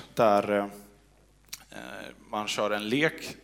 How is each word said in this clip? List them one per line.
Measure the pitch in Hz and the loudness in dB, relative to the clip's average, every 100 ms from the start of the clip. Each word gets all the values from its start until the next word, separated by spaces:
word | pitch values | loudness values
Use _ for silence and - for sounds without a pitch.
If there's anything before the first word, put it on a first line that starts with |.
| - | -8
där, | - 113 101 104 101 | 2 6 6 4 0
eh, | 101 - - - _ _ _ _ _ - - | -2 -8 -20 -20 _ _ _ _ _ -18 -16
eh, | 52 62 101 - 64 - | -16 -14 -14 -14 -18 -6
man | 107 107 | -4 -2
kör | - 104 | 0 0
en | 104 107 | 0 0
lek | 131 156 - - - | 2 2 0 -10 -14